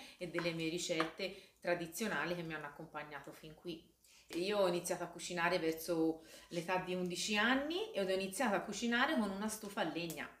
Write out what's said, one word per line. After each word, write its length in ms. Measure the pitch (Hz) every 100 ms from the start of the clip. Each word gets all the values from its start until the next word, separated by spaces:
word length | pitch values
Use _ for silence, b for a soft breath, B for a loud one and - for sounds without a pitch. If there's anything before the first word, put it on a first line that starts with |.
| B B
e 120 | 175
delle 240 | 165 170
mie 160 | 165 160
ricette 680 | 175 - 160 160 - 190 B B _
tradizionali 760 | 180 170 165 - 214 151 160 175
che 60 |
mi 100 | 165
hanno 120 | 156 147
accompagnato 680 | - 156 151 147 143 -
fin 220 | - 156 156
qui. 340 | 175 160 - _ B B B 165
Io 220 | 185 208
ho 100 | 185
iniziato 360 | 175 170 175
a 40 | 165
cucinare 500 | - - 175 175 180
verso 640 | 160 160 - 165 160 160 B B B
l'età 280 | 170 170 180
di 160 | 175
undici 440 | 180 180 175 - 208
anni 540 | 226 269 302 359 440
ed 160 | - 190
ho 40 |
iniziato 420 | 190 190 - 240 185
a 60 |
cucinare 560 | - 190 233 240 285 269
con 120 | 202
una 180 | 190 214
stufa 340 | - 202 226
a 40 | 170
legna. 420 | 160 170 147 123 -